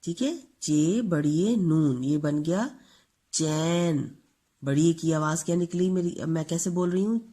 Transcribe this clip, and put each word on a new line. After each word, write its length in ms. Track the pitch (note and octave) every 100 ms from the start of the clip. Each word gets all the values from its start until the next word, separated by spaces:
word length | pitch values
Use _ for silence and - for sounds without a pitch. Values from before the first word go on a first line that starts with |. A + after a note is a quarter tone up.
ٹھیک 200 | - E3+
ہے، 140 | C4 E4+ - _
چے، 440 | - D3+ D#3 G#3
بڑیے، 540 | A3+ E3 D3 D#3 G3 A#3
نون، 480 | F3 D#3 D3+ B2+
یہ 140 | C3 D3+
بن 260 | D3 D3
گیا 240 | D3+ F3+ B3+ - - - _ _ _
چین۔ 760 | - D#3 D3+ D#3+ E3+ F3 D3+ - - _ _ _ _
بڑیے 300 | C#3 C#3 E3
کی 220 | E3 D#3+
آواز 300 | D#3+ D3+ D#3+
کیا 120 | - E3+
نکلی 340 | F3 F3 F#3
میری، 300 | F#3 F3 -
اب 80 | D#3+
میں 160 | D#3+
کیسے 260 | D#3 E3+ F#3
بول 200 | F3 F3+
رہی 160 | F3+ G3+
ہوں؟ 120 | A3+ A3+